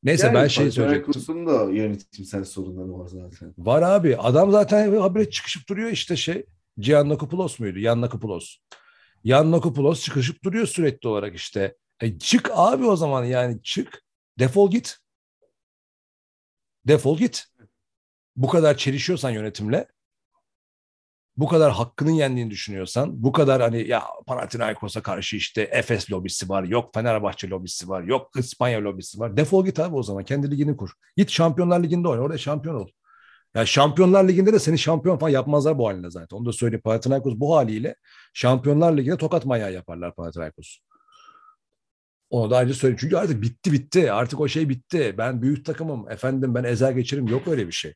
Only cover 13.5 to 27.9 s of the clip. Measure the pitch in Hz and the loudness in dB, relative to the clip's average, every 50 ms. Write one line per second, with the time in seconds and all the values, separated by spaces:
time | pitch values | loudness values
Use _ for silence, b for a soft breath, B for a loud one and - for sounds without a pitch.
13.5 | 117 104 _ - - - 262 - - - _ _ _ _ _ _ _ - 123 131 | -2 -6 _ -8 -6 -6 -6 -8 -10 -20 _ _ _ _ _ _ _ 0 0 2
14.5 | 127 196 202 202 180 240 240 - - _ _ _ _ _ _ _ _ _ _ _ | 4 4 4 4 4 0 -2 -4 -16 _ _ _ _ _ _ _ _ _ _ _
15.5 | _ _ _ _ _ _ _ _ _ _ _ _ _ _ _ _ _ _ _ _ | _ _ _ _ _ _ _ _ _ _ _ _ _ _ _ _ _ _ _ _
16.5 | _ _ _ _ _ _ _ 123 151 147 - 135 156 156 233 240 - - - _ | _ _ _ _ _ _ _ 2 2 4 4 0 0 2 0 -2 -2 -4 -14 _
17.5 | _ _ 113 _ _ _ _ _ _ _ _ _ _ _ _ _ _ - 127 - | _ _ -20 _ _ _ _ _ _ _ _ _ _ _ _ _ _ -4 -2 2
18.5 | - 170 160 151 143 - - 143 135 139 123 - 180 165 - 131 117 107 107 107 | 2 4 6 6 4 4 0 -2 -2 -2 -2 -4 -4 -2 -2 -4 -4 -4 -6 -6
19.5 | 104 - 104 107 123 170 - _ _ _ _ _ _ _ _ _ _ _ _ _ | -6 -6 -4 -2 -2 -2 -2 _ _ _ _ _ _ _ _ _ _ _ _ _
20.5 | _ _ _ _ _ _ _ _ _ _ _ _ _ _ _ _ _ - 151 147 | _ _ _ _ _ _ _ _ _ _ _ _ _ _ _ _ _ -4 -2 2
21.5 | 170 160 156 147 110 92 120 - _ - 143 151 160 160 147 135 127 123 120 113 | 4 6 6 6 4 2 -4 -6 _ -2 0 2 2 2 2 0 0 -2 -4 -6
22.5 | 104 95 - - 101 95 92 90 - 120 143 - 156 127 113 131 - - 151 135 | -8 -10 -10 -10 -8 -8 -8 -4 -2 -2 -2 -2 -4 0 0 0 4 4 4 4
23.5 | 135 131 123 117 117 117 110 - 123 110 - - - - - - 131 123 - - | 4 4 2 0 0 -2 -2 -2 -2 -2 -2 -6 -14 -14 -10 -8 -8 -8 -8 -8
24.5 | - 117 113 107 107 - - 101 - 110 - - 95 92 98 - - 104 98 - | -6 -4 -4 -4 -4 -6 -10 -8 -8 -8 -6 -6 -6 -6 -6 -8 -6 -6 -8 -6
25.5 | _ 110 107 - - 127 120 - 117 101 - - 101 92 90 95 - - - 90 | _ -4 -4 0 -2 -2 0 0 -2 -2 -2 -4 -6 -6 -6 -6 -8 -8 -6 -2
26.5 | 95 98 92 87 104 - 120 - _ 110 113 120 113 107 104 98 87 - - 92 | -2 -2 -2 0 -2 -2 -2 -2 _ -4 -2 0 -2 0 -2 -4 -6 -6 -10 -8
27.5 | 95 95 92 90 - - 87 87 | -8 -8 -8 -10 -12 -12 -10 -8